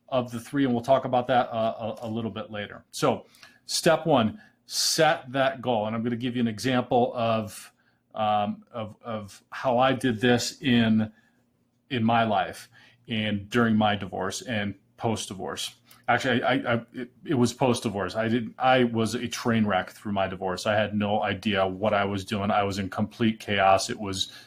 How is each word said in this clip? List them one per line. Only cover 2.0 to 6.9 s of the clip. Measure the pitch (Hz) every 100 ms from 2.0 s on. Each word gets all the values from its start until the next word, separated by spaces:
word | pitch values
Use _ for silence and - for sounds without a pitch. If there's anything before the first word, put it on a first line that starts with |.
a, | 117
a |
little | 113 113
bit | 98 107
later. | 104 101 87 -
So | - 147 104 - _ - _ -
step | - 175 160 170
one, | 139 107 - - _ -
set | - - - 156 165 135
that | 135 135 131
goal. | 123 113 107
And | 113
I'm |
gonna | 117 117
give | 127 120
you |
an | 117
example | 107 120 127 123